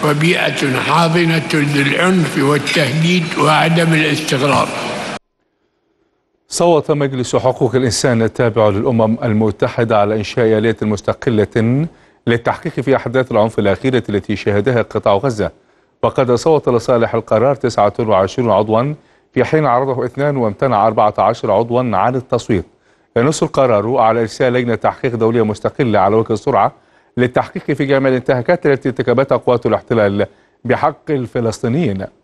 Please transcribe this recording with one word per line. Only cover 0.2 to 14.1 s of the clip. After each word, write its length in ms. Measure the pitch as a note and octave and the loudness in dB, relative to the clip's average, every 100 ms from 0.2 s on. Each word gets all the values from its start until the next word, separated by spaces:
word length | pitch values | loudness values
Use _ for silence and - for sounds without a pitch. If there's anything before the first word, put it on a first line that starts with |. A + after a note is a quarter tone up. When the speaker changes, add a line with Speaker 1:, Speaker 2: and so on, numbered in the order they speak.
| D#3+ F3 D#3 C#3+ C#3 B2+ | 0 0 -2 -2 -2 -2
Speaker 1:
حاضنة 720 | - D3+ E3 E3+ E3 E3 - | 0 0 2 2 0 0 -2
للعنف 840 | D#3 C#3+ C#3+ C#3 C#3+ F3 F#3+ D3 B2+ | -2 0 0 0 0 2 2 0 0
والتهديد 800 | C#3 D3 C#3 F3+ C3+ D3 E3 F3+ D#3+ - | 0 0 0 -2 0 0 0 0 -2 -2
وعدم 540 | - D3+ D#3+ E3 E3 | 2 2 2 2 2
الاستقرار. 720 | D#3+ D3+ D#3 - C3+ C#3 B2+ G#2 - - - - - _ _ _ _ _ _ _ _ _ _ _ _ _ | 2 0 -2 -2 -2 0 0 0 -4 -8 -10 -10 -12 _ _ _ _ _ _ _ _ _ _ _ _ _
Speaker 2:
صوت 440 | - F3 D#3+ - | -2 2 2 2
مجلس 440 | D3 C#3 C3 B2 B2+ | -2 -2 -4 -2 0
حقوق 400 | C3 B2+ B2+ B2+ | 0 0 0 0
الإنسان 460 | B2+ G2+ C#3+ A#2 | 0 0 0 2
التابع 480 | A2 - B2 A2 G#2+ | 0 0 0 2 2
للأمم 480 | G2 C3+ A#2 A2 A2+ | 2 0 2 2 0
المتحدة 760 | B2 G#2+ A2 G2 B2+ - A2+ A2 | 0 0 0 0 -4 -2 0 2
على 180 | G2+ A2 | 2 -2
إنشاء 420 | G2+ - A2+ G#2+ | -4 0 2 2
آلية 200 | A2+ G#2+ | 0 -2
مستقلة 1040 | G#2+ G#2 - - - A2 G2+ A#2+ A2+ C3 D#3+ - _ _ - | -2 -2 -4 -4 0 0 0 0 0 0 -2 -8 _ _ -2
للتحقيق 460 | A#2 - - D#3+ - | 0 0 -4 -6 -6
في 160 | C3 B2+ | 0 0
أحداث 360 | - B2 B2 | 0 -2 0
العنف 280 | A#2 A2 - | 0 0 0
الأخيرة 440 | G2+ F#2+ C3 B2+ | 0 0 0 -2
التي 260 | - | 0